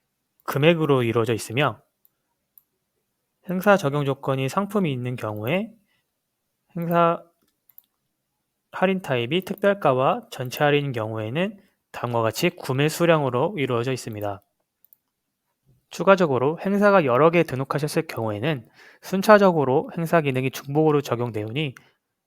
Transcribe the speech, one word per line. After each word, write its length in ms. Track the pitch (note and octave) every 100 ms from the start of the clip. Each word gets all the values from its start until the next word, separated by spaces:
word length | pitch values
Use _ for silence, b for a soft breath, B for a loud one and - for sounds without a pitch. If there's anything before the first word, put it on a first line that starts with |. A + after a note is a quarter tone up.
| _ _ _ _
금액으로 600 | - C#3 D#3 E3+ D3+ C3
이루어져 300 | A#2 A2+ A2+
있으며 480 | G#2+ - A#2 C#3 G#2+ _ _ _ _ _ _ _ _ _ _ _ _ _ _ _ _ -
행사 280 | F3+ G#3 F#3+
적용 280 | C#3 D3 C#3
조건이 420 | C3 - C3+ C3+
상품이 440 | G3 G3+ G#3 E3
있는 240 | B2+ B2 B2
경우에 560 | A2 G#2+ A2+ F#3 A3+ - _ _ _ _ _ _ _ _ _ E3+
행사 480 | E3+ E3+ E3+ E3+ - _ _ _ _ _ _ _ _ _ _ _ _ _ _
할인 300 | - F#3 F#3+
타입이 440 | F#3 B2+ A#2 F3 -
특별가와 840 | F#3 G3+ G3+ D#3 B2+ C#3+ A#3 -
전체 340 | - B2+ -
할인인 280 | D3 D3 C#3+
경우에는 680 | A#2 A2 A2 A2 D3 G3 - b b _
다음과 300 | - A#2+ A#2
같이 280 | A2 - E3+
구매 380 | - - C3 D3+
수량으로 680 | - E3+ D#3 C3+ B2 E3 G3+
이루어져 340 | C3 A#2 B2
있습니다. 500 | B2+ B2 G#2 G2+ F#2+ _ _ _ _ _ _ _ _ _ _ _ _ _ _ -
추가적으로 680 | - F3 F#3+ E3 B2 C3+ D#3+
행사가 420 | G3 G3+ G#3 G3
여러 260 | C#3 B2 E3
개 140 | E3+
등록하셨을 640 | D#3+ B2+ C3+ D3 D3 E3 D#3
경우에는 600 | - A2 G#2 C#3+ C3+ - B B B
순차적으로 920 | - F#3+ G#3 G#3 G3 D#3+ B2+ C#3+ C4+ E3+
행사 240 | E3 E3+
기능이 280 | C#3+ B2+ C3
중복으로 520 | - C#3 D3 D#3 D3
적용되오니 760 | - A#2 A#2+ G#2+ G#2+ B2+ D3 - B B _ _